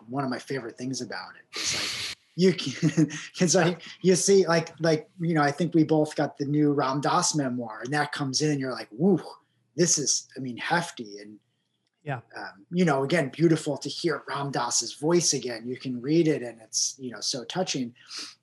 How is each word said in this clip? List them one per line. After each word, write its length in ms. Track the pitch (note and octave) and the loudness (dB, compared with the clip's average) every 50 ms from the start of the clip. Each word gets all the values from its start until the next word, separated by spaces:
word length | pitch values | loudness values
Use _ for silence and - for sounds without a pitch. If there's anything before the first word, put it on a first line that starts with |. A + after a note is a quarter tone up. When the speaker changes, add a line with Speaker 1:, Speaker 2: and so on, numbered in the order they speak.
| G#2+ A2+ | -12 -8
Speaker 1:
one 160 | B2 C#3+ C#3 | -6 -4 -4
of 60 | B2+ | -4
my 80 | B2 - | -4 -6
favorite 380 | - - C#3 C3+ - A2 - - | -6 -6 -8 -6 -6 -10 -12 -8
things 220 | B2 C3 C3 A#2+ | -8 -6 -6 -6
about 320 | A#2+ - G2 F#2 F#2 - - | -8 -8 -10 -12 -12 -14 -18
it 220 | - _ _ - - | -20 _ _ -10 -6
is, 140 | - - - | -4 -4 -2
like, 160 | - - - - - - - - - _ _ _ | -2 -4 -6 -6 -6 -8 -10 -10 -12 _ _ _
you 160 | E3 F3+ F#3+ | 4 4 4
can, 580 | E3+ - - C3+ A#2+ - - D3+ - E3+ D#3 - - - | 4 2 -4 -6 -4 0 0 2 4 4 2 2 0 -10
<laughs> 160 | - - - - | -12 -12 -2 0
'cause, 160 | F#3 E3 D#3+ | 2 4 4
like, 280 | F#3+ D#3+ F3+ F3+ - - - - - | 4 4 4 0 -2 -10 -18 -14 2
you 140 | - F#3 F#3 | 4 4 4
see, 300 | F3+ - F#3 G3 G3 F3+ | 4 6 6 6 6 6
like, 280 | E3 E3+ E3 D#3+ - - - | 6 2 2 2 -2 -8 -2
like, 280 | D#3+ E3 D#3 D3+ - _ _ F#3 | 2 2 2 2 0 _ _ -4
you 140 | E3 E3 E3+ | -2 0 2
know, 80 | D3+ | 2
I 80 | C#3+ C#3+ | 2 2
think 220 | C#3+ - F3+ D#3 - | 2 0 -2 2 4
we 100 | E3 D3+ | 4 4
both 320 | C#3+ D#3+ D#3 D3+ D3+ - | 6 4 2 2 0 0
got 200 | - D3 C#3 - - | -2 -2 -2 -4 -6
the 60 | C#3+ | -4
new 260 | C3+ D3 D3+ D3+ D3 | 0 2 4 4 4
Ram 280 | C#3+ C#3 C#3 C3 C3+ C#3+ | 4 2 0 0 0 0
Dass 340 | - D#3 D#3 F3 E3+ - - | 0 2 2 2 2 2 0
memoir, 460 | D3+ C#3 B2+ B2 B2 A#2+ A2 G#2+ - B2 | 0 -2 -2 -4 -4 -6 -8 -10 -10 -6
and 80 | B2 | -4
that 200 | C#3+ D3 C#3+ - | -2 -2 -2 -2
comes 280 | - - C#3+ C3+ B2+ - | -4 -4 -4 -2 0 0
in, 160 | D3+ D3+ D3 C#3 | 0 2 0 0
you're 140 | C3 C3 | -2 -4
like, 160 | A#2+ A2+ - - | -6 -8 -10 -12
"Woo, 300 | G#2 A#2 E3 G3+ F#3 D3+ - - - - _ _ _ _ _ _ _ | -4 2 4 4 4 4 0 -8 -16 -20 _ _ _ _ _ _ _
this 220 | C#3+ F3 E3+ - D#3 | 0 2 2 2 0
is, 280 | C3+ A#2 - - - _ - | 0 0 -2 -2 -4 _ -12
I 40 | B2+ | -10
mean, 160 | C3+ B2+ A#2 | -10 -8 -8
hefty." 640 | G2+ - - D#3 E3+ - - - - A#2 G#2 G2+ G2+ | -8 -4 -2 -2 -2 -2 -4 -10 -12 -14 -12 -14 -16
And 180 | G#2 G#2 G#2+ G2+ _ _ _ _ _ _ _ _ _ _ _ _ | -16 -18 -20 -20 _ _ _ _ _ _ _ _ _ _ _ _
Speaker 2:
Yeah. 180 | _ D3 C3+ A#2 - _ - | _ -6 -6 -6 -8 _ -14
Speaker 1:
um, 300 | - - - - - - _ | -14 -14 -14 -16 -20 -14 _
you 120 | E3+ F3+ F#3 | 2 2 4
know, 180 | D#3+ C3+ - C#3 | 4 4 2 2
again, 240 | C#3 E3+ E3+ C#3+ B2+ | 2 2 0 0 -2
beautiful 460 | - - E3 E3+ D#3+ D3+ - D3+ C#3 - | 0 2 4 4 4 2 2 -4 -4 -4
to 100 | - C#3 | -6 -8
hear 360 | - - - E3 C#3+ C3 - - | -8 -4 -2 -2 -4 -4 -6 -8
Ram 220 | - C#3+ C#3+ C#3+ | -6 -6 -6 -4
Dass's 440 | B2 C3+ A#2+ A#2+ - - A#2+ G#2+ - | -2 -4 -2 0 0 -2 -2 -4 -8
voice 380 | - C#3+ D#3+ F3 F3 D#3 - | -2 0 2 4 4 4 2
again. 360 | D3 C3 A2+ B2 A#2 A2 A#2 B2 | 0 0 -2 -4 -6 -6 -6 -8
You 80 | B2+ - | -8 -6
can 220 | - C3+ B2 A#2+ | -6 -6 -6 -4
read 260 | A#2 C#3+ D#3 E3+ E3 D#3 | -2 2 4 4 4 4
it 140 | C#3+ B2 | 2 0
and 180 | A#2+ A#2+ A#2 A2+ | -4 -10 -12 -16
it's, 360 | - _ - - - - - - | -18 _ -4 -2 -2 -2 -4 -8
you 120 | C3+ B2 | -10 -10
know, 80 | A2 G#2 | -8 -6
so 240 | - - - B2+ A#2 | -6 -4 -4 -4 -8
touching. 500 | - - F3+ F#3 - - C#3+ B2 A#2 - _ - - - - - - - _ | -6 -4 -2 -2 -2 -2 -4 -4 -6 -8 _ -20 -14 -14 -12 -12 -14 -16 _